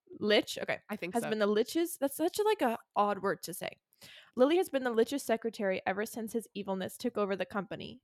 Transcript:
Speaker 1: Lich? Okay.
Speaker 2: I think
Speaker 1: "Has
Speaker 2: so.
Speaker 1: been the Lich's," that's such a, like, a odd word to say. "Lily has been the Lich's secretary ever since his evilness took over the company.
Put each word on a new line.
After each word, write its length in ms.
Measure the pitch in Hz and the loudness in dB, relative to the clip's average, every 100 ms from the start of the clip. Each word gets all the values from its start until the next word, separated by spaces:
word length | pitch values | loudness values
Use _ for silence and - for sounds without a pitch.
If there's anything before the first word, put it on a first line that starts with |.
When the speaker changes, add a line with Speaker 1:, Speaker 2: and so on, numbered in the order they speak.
| - - | -18 -2
Speaker 1:
Lich? 380 | 208 208 - - | 4 4 4 -4
Okay. 160 | - - - | -4 -4 -6
Speaker 2:
I 80 | 208 | -8
think 180 | 175 | -4
Speaker 1:
"Has 100 | 233 | -2
Speaker 2:
so. 60 | - | 0
Speaker 1:
been 80 | 214 | 2
the 60 | 208 | 4
Lich's," 500 | 208 233 330 339 - | 4 2 0 -2 -2
that's 200 | 277 - | -4 0
such 220 | 339 - | -2 2
a, 40 | |
like, 180 | 415 427 | 2 2
a 160 | 254 226 _ | 2 -2 _
odd 280 | - 208 190 | 0 2 2
word 200 | 190 156 | 0 -2
to 100 | - | -6
say. 240 | 165 - - _ _ - - - - | -8 -10 -10 _ _ -20 -20 -4 4
"Lily 200 | 269 349 | 6 6
has 120 | 339 | 2
been 140 | 269 | 0
the 60 | 254 | 2
Lich's 320 | 226 226 277 | 2 2 0
secretary 580 | - 226 233 - 196 190 - | 0 -2 -2 -2 -2 0 -2
ever 180 | 190 | -2
since 280 | 220 240 220 | -4 -6 -6
his 140 | 233 - | -6 -6
evilness 420 | 196 196 190 185 - | -8 -4 -4 -4 -4
took 180 | - - | -4 0
over 180 | 202 190 | 0 -2
the 100 | 180 | -4
company. 540 | 214 185 170 - 247 | -4 -6 -8 -10 -14